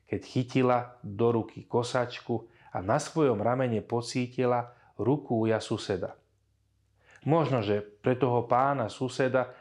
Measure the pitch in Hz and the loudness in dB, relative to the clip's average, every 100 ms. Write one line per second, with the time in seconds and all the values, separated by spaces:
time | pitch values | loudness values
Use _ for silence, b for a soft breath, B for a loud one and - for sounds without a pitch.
0 | _ 101 - 127 120 131 123 123 120 - | _ -8 -4 -4 0 2 4 2 -2 -12
1 | - 98 117 117 107 - - 117 117 131 | -10 0 2 2 -2 -10 -4 -2 0 -2
2 | 120 - - 117 B B B - 92 139 | -2 -6 -6 -6 B B B -6 0 0
3 | 147 160 143 107 104 127 127 110 90 117 | 0 2 2 2 0 0 0 -2 -2 -4
4 | 117 131 123 - 123 123 120 B B - | -2 -4 -4 0 0 0 -2 B B -2
5 | 104 147 - 117 110 110 - 110 - 95 | 0 0 0 0 2 0 -2 -4 -2 -4
6 | - - _ _ _ _ _ _ _ b | -4 -10 _ _ _ _ _ _ _ b
7 | b b 131 165 139 131 104 104 - - | b b 0 2 2 2 2 0 -2 -4
8 | 131 123 131 120 120 123 135 139 107 - | 0 2 2 2 2 2 2 0 -2 -4
9 | 131 - 131 131 123 B | -4 -2 0 0 -2 B